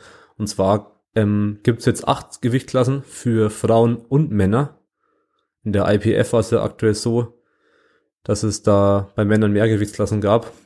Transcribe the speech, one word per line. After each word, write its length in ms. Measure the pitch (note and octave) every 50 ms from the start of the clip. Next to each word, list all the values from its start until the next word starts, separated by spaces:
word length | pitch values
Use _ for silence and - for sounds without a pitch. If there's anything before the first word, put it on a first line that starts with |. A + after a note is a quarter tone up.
| - - - - - _ _
Und 100 | - G#2+
zwar, 540 | G#2 - - F#2+ F#2+ G#2 G2+ - - _ _ _ _ _
ähm, 440 | A2 G#2 G#2 G#2 G#2 G#2 G#2 G#2 - -
gibt's 220 | B2 A#2 - -
jetzt 200 | B2 - - -
acht 340 | - C#3 - - - - -
Gewichtsklassen 640 | - A#2 A#2+ C3 - - - B2+ B2 C3 C3+ C#3 -
für 460 | - - - - A#2+ A2+ A2 G#2+ G#2
Frauen 460 | - - - A2 A2+ A2+ A#2 A#2 A#2+
und 360 | A#2 - _ C3+ D3 D#3+ D3+
Männer. 480 | G#2+ G2+ F#2+ F#2+ G#2+ C3 D3 C3+ - _ _ _ _ _ _ _ _ _ _ _ _ _ _ _ _ _ _
In 80 | G#2+
der 160 | G2+ G2+ G2
I 120 | - G#2+ G2+
P 140 | - A2 G#2
F 180 | - A2+ - -
war 80 | A2+
es 80 | G#2 -
ja 120 | A#2+ G#2 G#2+
aktuell 320 | G#2+ - - A#2 G#2+ G#2
so, 440 | - - A#2+ A#2 A#2+ A#2 - - _ _ _ _ _ _ _ _ _ _ _ _ _ _ _ _ _ _
dass 200 | - G#2 G2+ A#2
es 200 | G#2+ G2 - -
da 480 | A2 G2+ G2+ G2+ G2 G2+ G2+ G2 - _
bei 80 | - G#2
Männern 300 | G2+ G#2+ G#2+ G#2+ G#2 G2+
mehr 160 | G2+ A2+ A2+
Gewichtsklassen 500 | A2 G2+ G#2 G#2 - - G#2 - A2 G#2
gab. 320 | G2 G2 G#2+ A#2 A#2 - - - _